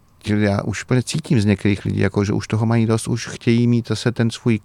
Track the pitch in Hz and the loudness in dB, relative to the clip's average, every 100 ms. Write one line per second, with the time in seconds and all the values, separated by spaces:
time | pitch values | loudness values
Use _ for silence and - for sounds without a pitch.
0 | _ _ - 104 104 101 - 98 - 127 | _ _ -4 0 2 0 -2 -6 -2 0
1 | - 151 - 123 104 101 104 101 104 101 | 0 -4 0 2 2 2 0 0 -2 0
2 | 101 104 101 110 - 110 113 117 113 113 | 0 0 0 -2 -2 -2 2 2 2 0
3 | - 120 - - - 117 120 120 113 110 | -2 -6 -6 -4 0 2 4 2 0 -2
4 | 123 117 113 - 123 110 | -2 0 -2 0 0 -2